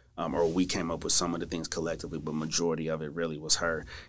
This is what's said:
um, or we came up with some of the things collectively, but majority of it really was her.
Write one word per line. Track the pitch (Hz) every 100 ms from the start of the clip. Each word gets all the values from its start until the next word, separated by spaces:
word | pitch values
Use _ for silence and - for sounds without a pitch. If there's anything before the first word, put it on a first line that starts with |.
| _ -
um, | 82
or | 73 82
we | 87
came | 90 98 85
up | 82
with | 85
some | - 85
of | 85
the | 82
things | 85 80
collectively, | 85 80 80 78 80
but | 76
majority | 76 78 76 85 80 80
of | 80
it | 78
really | 82 82 76
was | 78 -
her. | 85 80 - -